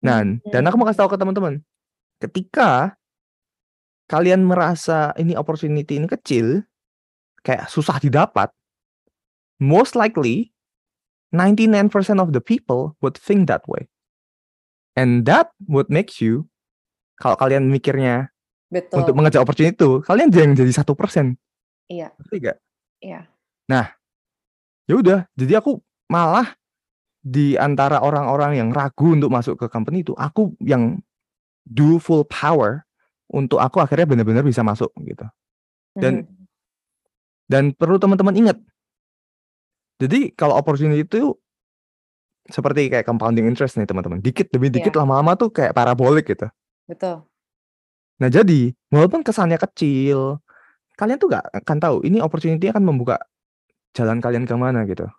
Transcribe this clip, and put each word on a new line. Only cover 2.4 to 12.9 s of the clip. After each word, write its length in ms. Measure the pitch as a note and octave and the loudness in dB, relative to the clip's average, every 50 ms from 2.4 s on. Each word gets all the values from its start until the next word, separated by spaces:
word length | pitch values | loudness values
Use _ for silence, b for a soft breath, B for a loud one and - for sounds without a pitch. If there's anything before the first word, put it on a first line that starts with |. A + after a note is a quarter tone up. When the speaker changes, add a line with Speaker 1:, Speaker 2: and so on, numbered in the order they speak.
| F#3 _ _ D4+ C4 G3+ C3+ B2 C3+ F#3+ - _ _ _ _ _ _ _ _ _ _ _ _ _ _ _ _ _ _ _ _ _ _ | -10 _ _ 0 2 2 2 2 0 -2 -6 _ _ _ _ _ _ _ _ _ _ _ _ _ _ _ _ _ _ _ _ _ _
Speaker 1:
kalian 380 | _ - D#3 F3 F3+ F3+ F#3+ F#3+ | _ -2 0 2 2 4 4 4
merasa 720 | F#3 F3+ F3+ E3+ D#3 F3 D#3+ - - E3 D#3+ D3+ D3 D3+ | 2 2 2 0 0 -2 -4 -4 -4 -2 -2 -2 -2 -2
ini 160 | - E3 E3 F3 | -2 -2 -2 -2
opportunity 640 | - D3+ - D#3+ D#3 - D3+ D3+ D3+ C#3+ - D3+ | -2 -4 -6 -6 -6 -4 -4 -4 -4 -4 -6 -6
ini 80 | C#3 D3+ | -6 -4
kecil, 560 | - - - _ - C#3 A#2+ A2+ A2+ C3+ F#3+ G#3+ _ _ _ _ _ _ _ _ _ _ _ _ _ _ _ | -6 -6 -8 _ -2 -2 0 0 0 0 -2 -4 _ _ _ _ _ _ _ _ _ _ _ _ _ _ _
kayak 260 | _ - C3 - - | _ -4 -4 -4 -4
susah 300 | - - - D3+ - D#3 C3+ | -8 -6 -4 -2 -2 -4 -2
didapat, 540 | - D3 B2 D3 D#3+ - _ - G2 - _ _ _ _ _ _ _ _ _ _ _ _ _ _ _ _ _ _ _ _ _ | -2 0 2 2 0 2 _ -2 -2 -2 _ _ _ _ _ _ _ _ _ _ _ _ _ _ _ _ _ _ _ _ _
most 400 | _ C#3 C3+ D3+ F#3 B3+ C4+ - | _ 0 2 4 4 4 2 0
likely 560 | A#3+ G#3+ A3 A3 F3 C#3+ A#2+ A2+ G3 A#3+ _ _ _ _ _ _ _ _ _ _ _ _ _ _ _ _ _ - | 0 0 0 0 0 -2 0 -2 -2 -4 _ _ _ _ _ _ _ _ _ _ _ _ _ _ _ _ _ -2
ninety-nine 560 | E3 F3+ F#3+ G#3+ G#3+ A3+ A3 G#3+ G3+ G3+ G#3 | 0 2 2 4 4 4 4 4 4 2 2
percent 320 | - G#3 G3 - G#3+ G3 F#3 | 0 0 0 0 0 0 0
of 80 | E3+ | 0
the 80 | D3 B2+ | 0 -4
people 560 | - - A3+ B3 _ _ B2+ B2 C3 D#3 | -2 -2 -4 -4 _ _ -4 -2 -2 -6